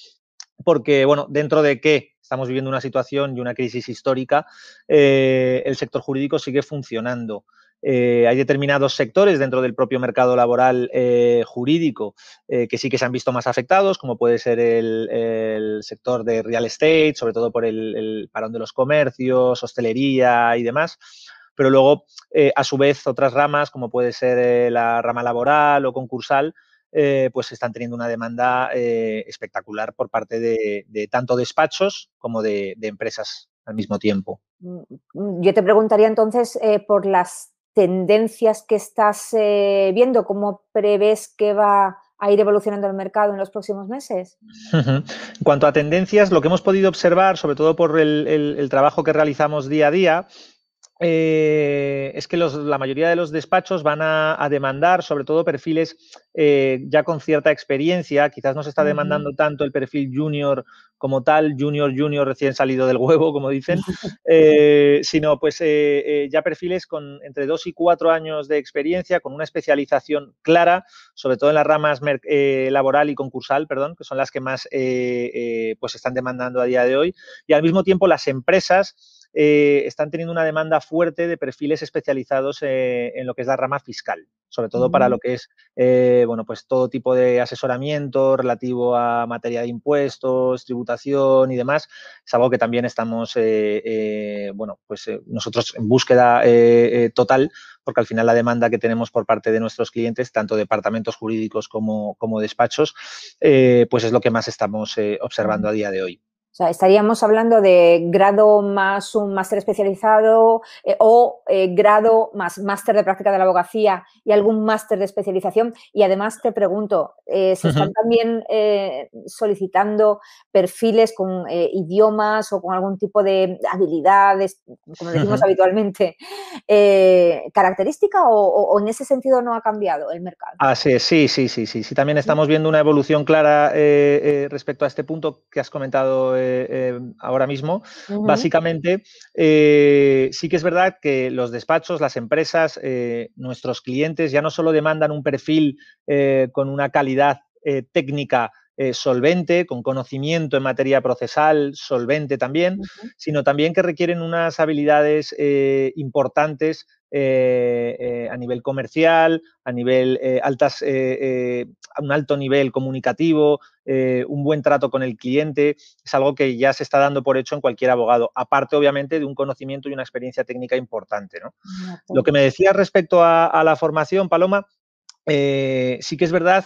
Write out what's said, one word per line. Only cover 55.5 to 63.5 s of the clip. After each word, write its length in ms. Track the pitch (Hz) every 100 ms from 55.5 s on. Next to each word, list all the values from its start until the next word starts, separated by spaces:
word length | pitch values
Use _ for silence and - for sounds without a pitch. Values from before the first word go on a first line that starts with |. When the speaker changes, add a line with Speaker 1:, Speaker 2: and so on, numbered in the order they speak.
| 139 - 160 160 - _ - _
Speaker 1:
eh, 460 | - 151 143 135 131 139
ya 160 | 151
con 160 | 151 160
cierta 320 | - 156 147
experiencia. 800 | 147 - 139 156 180 160 143 147
Quizás 260 | 139 139 135
no 80 |
se 60 | 147
está 140 | 147
Speaker 2:
Ujú. 40 | 147
Speaker 1:
demandando 460 | 147 147 147 147
tanto 320 | 139 151 143 147
el 80 |
perfil 360 | 139 131 147 139 127
junior 480 | 156 147 143 135 - - _ _
como 260 | 135 135
tal, 320 | 123 151 151 139
junior, 320 | 143 147 143 131
junior, 300 | 147 147 135
recién 280 | 131 139
salido 340 | 131 135 131 131
del 80 | 127
huevo, 380 | 131 160 160
como 160 | 143
dicen, 320 | 135